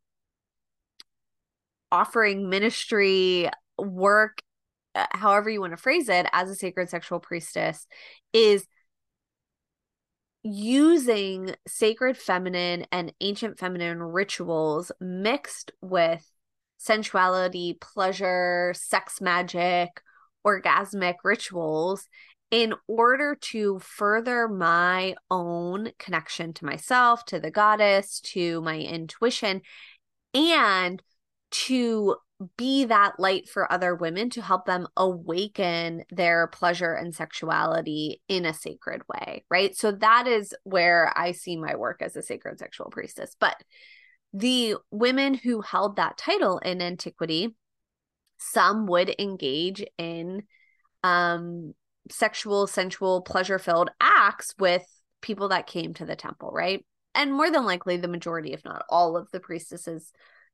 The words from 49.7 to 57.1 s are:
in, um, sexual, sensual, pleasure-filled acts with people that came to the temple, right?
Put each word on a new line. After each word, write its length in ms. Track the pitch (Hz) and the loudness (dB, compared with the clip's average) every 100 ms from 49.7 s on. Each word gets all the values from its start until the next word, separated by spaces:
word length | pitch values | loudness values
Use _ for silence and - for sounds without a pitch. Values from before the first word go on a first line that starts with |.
| 196 202 - | -6 -12 -10
in, 460 | 170 170 175 190 208 _ _ _ _ _ | -10 -8 -8 -10 -12 _ _ _ _ _
um, 720 | 185 175 175 170 170 175 156 - _ _ - | 2 2 2 0 -6 -10 -12 -18 _ _ -18
sexual, 560 | - 214 - 214 202 196 | -2 -2 -2 -2 0 2
sensual, 560 | - 185 - 190 185 | 0 -4 -2 0 0
pleasure-filled 680 | - 190 190 190 185 170 180 - | 0 -2 0 -2 0 2 2 2
acts 540 | - 381 208 - - - | 4 6 4 0 -8 -2
with 260 | 190 180 - _ _ _ | 0 0 -2 _ _ _
people 260 | - 202 196 | -8 -4 -2
that 180 | 185 - | -2 -2
came 280 | 180 165 | -8 -8
to 100 | 165 | -10
the 120 | 156 - | -10 -10
temple, 340 | - - - | -12 -12 -6
right? 320 | - 170 196 - _ _ | -2 0 -2 -6 _ _